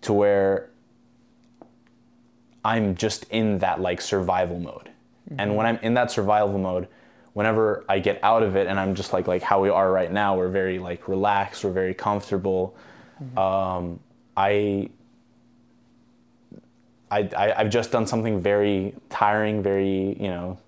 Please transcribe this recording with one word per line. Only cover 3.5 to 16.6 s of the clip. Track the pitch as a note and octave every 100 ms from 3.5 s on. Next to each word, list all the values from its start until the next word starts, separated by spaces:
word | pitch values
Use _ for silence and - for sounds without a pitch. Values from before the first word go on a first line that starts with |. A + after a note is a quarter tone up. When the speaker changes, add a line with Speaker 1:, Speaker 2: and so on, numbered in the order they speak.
| G2+
Speaker 1:
that, | F#2 D#2+
like, | F#2 F2
survival | - G2 F2+ F#2 F2+ F2
mode. | E2+ - - - _ _ -
And | C#3+ G#2
Speaker 2:
Mm-hmm. |
Speaker 1:
when | G#2 A2+
I'm | A2+
in | A2+
that | A#2+ A#2+
survival | - G2+ G#2+ G#2 G2+
mode, | F#2+ F2+ F#2 - - _ _
whenever | - A2 A2 A2 G#2 -
I | G2
get | F#2 F#2+
out | G#2 A2+
of | A2 F#2+
it | F#2+
and | G2
I'm | F#2+ F#2
just | F#2+
like, | F#2 F#2
like | F#2
how | - G2+
we | F#2+
are | F#2 G2
right | F#2 F2
now, | F#2+ G2+ F#2+
we're | F2+
very, | F#2+ F#2 F#2
like, | F2+ F2+ -
relaxed, | F#2+ G#2 G2+ G2 -
we're | G2+
very | F#2 F#2
comfortable. | F#2 - G#2 - G2 F#2+ F#2+ F#2 - - - - -
Speaker 2:
Mm-hmm. | C#3 B2
Speaker 1:
Um, | F#2+ F#2+ F#2+ F2+ F2 E2+ _ _ _ -
I, | G2 G#2 G#2 G2 - - _ _ _ _ _ _ _ _ _ _ _ _ _ _ _ -